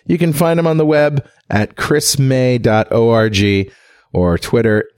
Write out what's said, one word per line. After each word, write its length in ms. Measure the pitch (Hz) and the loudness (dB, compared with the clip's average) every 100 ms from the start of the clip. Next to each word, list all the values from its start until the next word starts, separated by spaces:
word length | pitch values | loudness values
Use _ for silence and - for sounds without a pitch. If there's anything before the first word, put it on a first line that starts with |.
| - | -4
You 120 | 170 | -2
can 140 | 170 | 0
find 260 | 147 165 170 | 0 0 0
him 80 | 165 | 0
on 120 | 160 | 0
the 80 | 156 | 2
web 400 | 151 147 143 - _ - | 2 2 -2 -8 _ -6
at 260 | 104 107 - | -4 -4 -6
chris 420 | - 151 - - | -2 -2 -2 -2
may 400 | 135 131 127 123 | 0 0 0 0
dot 320 | 113 107 110 | 0 0 0
org 800 | 117 117 113 110 101 101 98 95 - _ _ _ | 0 2 2 0 0 0 0 -2 -10 _ _ _
or 260 | 87 87 85 | -2 0 -2
Twitter 500 | - 120 113 107 - | -2 0 0 0 -2